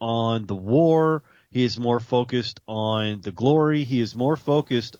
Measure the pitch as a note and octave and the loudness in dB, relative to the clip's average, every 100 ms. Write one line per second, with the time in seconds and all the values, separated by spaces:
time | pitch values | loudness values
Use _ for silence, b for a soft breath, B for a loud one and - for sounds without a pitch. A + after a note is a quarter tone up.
0 | A2+ A#2 A2+ A2+ G#2 G2 G2 C3 E3 D#3+ | -4 0 0 -2 -4 -6 0 4 4 4
1 | D#3+ D#3 - _ _ B2+ B2 A#2 A#2+ A#2+ | 2 0 -6 _ _ -2 0 0 0 0
2 | A#2 B2 A#2+ B2 A2+ - - A2 A2 A2 | 0 -2 0 -2 -4 -10 -10 -4 -2 0
3 | G#2+ G#2 G2 E2+ B2+ D#3 D3+ D3+ C3 B2+ | -2 -6 -8 -2 2 2 2 0 -2 -2
4 | A2+ A2+ C3 D3+ - D3 D3 A#2+ A#2 - | -2 -2 -2 -2 0 0 0 -2 -2 -10